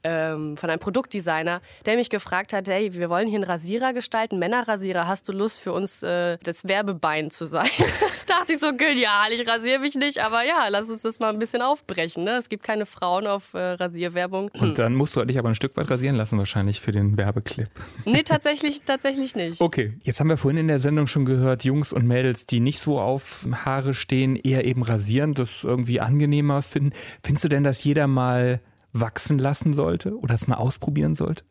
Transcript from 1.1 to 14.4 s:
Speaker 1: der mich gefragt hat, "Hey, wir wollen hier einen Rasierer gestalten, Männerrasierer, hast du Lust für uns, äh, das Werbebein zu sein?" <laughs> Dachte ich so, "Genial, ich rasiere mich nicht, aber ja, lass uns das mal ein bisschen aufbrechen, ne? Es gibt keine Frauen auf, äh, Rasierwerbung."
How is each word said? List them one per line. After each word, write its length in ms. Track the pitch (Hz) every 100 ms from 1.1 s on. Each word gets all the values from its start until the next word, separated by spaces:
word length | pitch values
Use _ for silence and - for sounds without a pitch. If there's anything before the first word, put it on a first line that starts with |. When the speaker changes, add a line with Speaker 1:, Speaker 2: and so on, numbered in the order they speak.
| 202 170 160 165 175 - - -
Speaker 1:
der 100 | 233
mich 140 | 233
gefragt 420 | 208 - 185 208
hat, 160 | 202 190
"Hey, 260 | 190 214
wir 160 | 175 175
wollen 180 | 170 220
hier 100 | 208
einen 80 | 190
Rasierer 480 | 170 170 226 262
gestalten, 440 | 240 - 226 226 196
Männerrasierer, 680 | 175 247 233 208 190 180 170
hast 200 | 190 -
du 20 |
Lust 300 | 190 214 -
für 100 | -
uns, 320 | 175 196 -
äh, 340 | - 175 175 170
das 240 | 170 170 185
Werbebein 640 | 196 202 170 160 156 156
zu 140 | - 165
sein?" 240 | 165 214
<laughs> 560 | - 415 - 415 - -
Dachte 260 | 359 349
ich 60 | 311
so, 160 | 302 254
"Genial, 560 | 311 262 220 202 214
ich 160 | 233 226
rasiere 320 | 226 233 262
mich 160 | 277 277
nicht, 240 | 285 277
aber 240 | 220 226
ja, 240 | 254 330 226
lass 200 | 202 220
uns 140 | 220
das 160 | 226 220
mal 120 | 220
ein 80 | 214
bisschen 220 | 220 226
aufbrechen, 640 | 254 294 - 170 165 165 180
ne? 120 | 247
Es 120 | 226
gibt 140 | 208
keine 220 | - 214 208
Frauen 420 | - 180 180 208
auf, 260 | 202 -
äh, 60 | 180
Rasierwerbung." 920 | 180 180 180 170 175 175 180 190